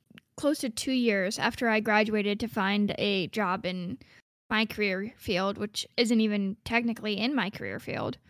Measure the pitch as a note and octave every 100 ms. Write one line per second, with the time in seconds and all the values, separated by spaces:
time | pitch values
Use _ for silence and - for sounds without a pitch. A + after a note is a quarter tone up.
0 | _ - _ - D4 D4+ C4 A3+ - C4
1 | A#3+ G3+ F#3 A3+ A#3+ - A#3+ A3 A3 G#3+
2 | G#3+ G#3+ G3+ G#3 A3+ - F#3+ G3+ G3+ -
3 | G#3 G3 E3+ - G3 F#3 F3 F3+ F3+ B3
4 | - - _ _ _ A3 A3 - G#3 F#3
5 | G#3 - - F3+ F#3+ G3+ G#3 - - -
6 | A#3 A#3 A3 G#3 G3 F#3+ - A#3 A#3 A#3
7 | G#3+ G3+ A3+ C#4+ F#3+ - G2 - - A2
8 | G#2+ - _